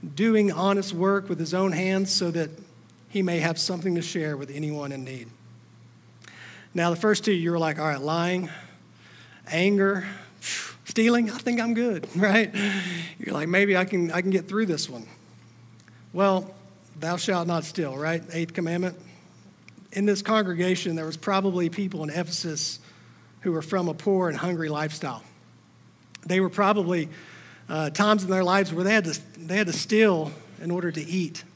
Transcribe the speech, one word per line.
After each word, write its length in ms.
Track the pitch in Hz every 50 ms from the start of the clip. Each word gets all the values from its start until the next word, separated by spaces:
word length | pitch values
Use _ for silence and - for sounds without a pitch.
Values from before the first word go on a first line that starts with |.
| - 165 143
doing 360 | 143 208 226 220 214 208 202
honest 420 | 165 156 185 196 196 202 190 196 185
work 360 | 165 180 196 196 196 190 196
with 100 | 180 156
his 140 | 165 151 175
own 180 | 185 190 190 175
hands 380 | 151 185 190 190 190 196 190
so 200 | - - 185 175
that 180 | 165 170 160 156 156 - - - - - - - - - - -
he 120 | - 202
may 180 | 190 180 170 165
have 200 | 156 170 165 165
something 340 | - - 185 170 160 190 175
to 80 | 170
share 340 | 170 - - 180 156 151 147
with 140 | 135 143 135
anyone 420 | 139 147 156 151 151 147 143 139
in 120 | 139 135 131
need. 240 | 131 131 123 117 117 - _ - - - - - - - - - - - - - - - - - - - - - - - - - - -
Now, 160 | 175 170 170
the 60 | 170
first 260 | 170 202 214 208 202 -
two, 80 | 220
you 200 | 202 175 165 170
were 80 | 170 170
like, 200 | 165 156 147 156
"All 80 | 151
right, 140 | 156 147 135
lying, 480 | 139 151 160 170 170 175 180 180 180 151 156 - - - - - - - - - - - - - - - - - -
anger, 580 | - 160 165 180 196 208 196 196 196 202 185 185 196 196 - - - - - - - - - - - - - -
stealing, 480 | - - 226 220 233 240 240 233 214
I 60 | 214
think 240 | - - 247 240 233
I'm 120 | 226 233 233
good," 340 | 220 240 240 208 160 - -
<laughs> 40 | -
right? 380 | 175 202 208 196 226 220 180 - 196 202 202 196 196 185 180 175 170 165 165 -
You're 160 | - - - -
like, 140 | 147 151
"Maybe 300 | 165 175 190 202 202 190
I 80 | 180 185
can, 260 | 180 208 180 170 165
I 100 | 165 175
can 80 | 180 190
get 160 | 190 185 170
through 180 | - 190 208 226
this 240 | 190 160 143 - -
one." 180 | 131 117 107 104 - - - - - - - - - - - - - - - - - - - -
Well, 420 | - 175 196 196 190 185 185 - - - - - - - - - - 160
"Thou 160 | 151 165 175
shalt 320 | 165 - - 190 175 170
not 160 | 170 175 165 156
steal," 320 | - - - 165 139 131
right? 260 | 139 147 160 165 165 170 - -
Eighth 200 | 165 170 165 -
commandment. 440 | - 175 165 170 175 180 185 175 - - - - - - - - - - - - _ - - - - - - -
In 120 | 190 202
this 160 | 208 202 190
congregation, 760 | 202 - 220 220 208 185 175 170 180 180 185 180 - 185 165
there 80 | 160 160
was 100 | 160 156
probably 540 | 160 - - 196 190 190 196 180 180 175 165
people 340 | 170 - 202 190 196 180 156
in 60 | 151
Ephesus 720 | 147 175 175 156 175 - - 170 156 - - - - - - - - - - - - - - - - -
who 140 | - 190 165
were 80 | 160
from 260 | 156 156 202 190 175
a 60 | 170 156
poor 340 | 160 - 208 196 185 180
and 100 | 170 151
hungry 300 | - - 180 180 165 165
lifestyle. 560 | 156 151 151 156 151 151 - - 139 123 110 - - - - - - - - _ _ _ - - - - _ _ _ - - -
They 160 | 160 180 190
were 80 | 190 202
probably, 580 | 190 - 208 190 202 208 185 170 180 170 156 160 - - - - - - - - - - - -
uh, 220 | 156 156 156 147
times 340 | 151 - 202 208 214 214 185
in 40 | 185
their 140 | 190 185 185
lives 300 | 175 185 196 196 190 165
where 100 | 160 185
they 100 | 196 220
had 120 | 220 190
to, 160 | 165 151 - - - -
they 180 | - 170 165 180
had 120 | 208 208
to 60 | 175 160
steal 600 | 160 - - 220 214 220 214 185 160 156 151 156 - - - - -
in 120 | 165 165
order 200 | 175 180 180 175
to 100 | 151 160
eat. 440 | 151 165 175 185 175 147 - - - - -